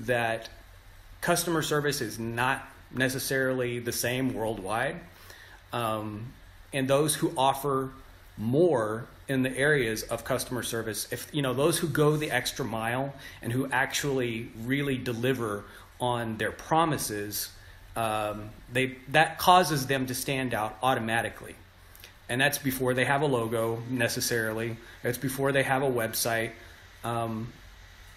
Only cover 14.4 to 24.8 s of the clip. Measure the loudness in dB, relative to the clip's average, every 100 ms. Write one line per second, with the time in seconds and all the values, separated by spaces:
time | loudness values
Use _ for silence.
14.4 | -8 -8 -2 0 0 -2 -2 0 0 0
15.4 | -2 -4 -8 -18 -20 -4 0 0 -2 -2
16.4 | -4 -4 2 4 4 2 -2 -4 -4 -6
17.4 | -6 -10 -20 -20 -10 -4 -2 0 -2 -4
18.4 | -10 -16 -4 0 0 -4 2 4 4 4
19.4 | 8 8 8 2 2 0 0 -4 -2 -2
20.4 | -2 -2 -2 0 2 2 2 0 -2 -6
21.4 | -14 -16 -20 -20 -20 -20 -20 -18 -4 2
22.4 | 2 2 -2 2 2 4 4 4 4 2
23.4 | 2 2 0 -2 -2 0 2 0 0 0
24.4 | 0 -2 -4 -6